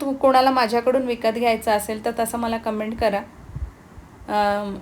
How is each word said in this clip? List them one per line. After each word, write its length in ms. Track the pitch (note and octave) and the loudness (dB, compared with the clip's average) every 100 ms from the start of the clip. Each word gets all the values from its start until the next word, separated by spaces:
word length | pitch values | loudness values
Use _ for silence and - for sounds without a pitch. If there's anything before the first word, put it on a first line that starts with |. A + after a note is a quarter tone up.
तू, 120 | C#4 | -2
कोणाला 380 | C4+ C4+ C4 C4+ | 2 4 6 6
माझ्याकडून 500 | C4 A3+ A#3 A#3 C4 | 4 2 2 2 0
विकत 320 | B3+ A#3+ A3+ A3 | 0 0 0 0
घ्यायचा 380 | A#3+ A3 A3+ | 0 0 2
असेल 320 | G#3+ G#3+ A3 A3 | 0 0 -4 -4
तर 60 | A#3 | -2
तसं 180 | A3+ A#3 | -4 -2
मला 200 | A#3 A3+ | -4 -4
कमेंट 420 | A3+ G#3+ G#3+ A3+ | -4 -4 -6 0
करा, 200 | A3+ G3 - - - - - - - - - - - | 0 0 -6 -18 -16 -10 -10 -10 -20 -20 -20 -20 -4
अम, 500 | G#3 G3+ G3+ G#3 G3 | 0 2 0 -4 -8